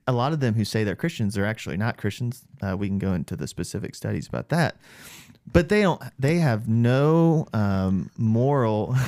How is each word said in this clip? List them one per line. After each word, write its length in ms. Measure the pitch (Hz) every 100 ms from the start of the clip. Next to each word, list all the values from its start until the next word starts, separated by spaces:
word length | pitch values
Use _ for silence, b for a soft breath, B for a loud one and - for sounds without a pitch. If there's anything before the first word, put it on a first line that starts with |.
| -
a 60 |
lot 220 | 123 127
of 80 | 160
them 140 | 131 110
who 100 | 104
say 180 | 110
they're 140 | 104 87
Christians, 380 | 165 - 107 98
they're 100 | 101
actually 320 | 110 - 76
not 180 | 113 -
Christians. 480 | 104 - 120 120 - -
Uh, 140 | 98 95
we 140 | 101
can 100 | 98
go 140 | 95
into 240 | 92 73 82
the 100 | 73
specific 480 | - 85 - - -
studies 320 | 104 101 -
about 220 | 62 -
that. 260 | 160 151 - B B B B B B -
But 200 | 175 160
they 120 | 208
don't, 200 | 202 156 127 -
they 180 | 131 170
have 280 | 156 110 113
no, 800 | 113 117 127 147 165 165 160 -
um, 560 | 113 101 98 95 95 - -
moral, 800 | 113 113 131 143 117 107 104 127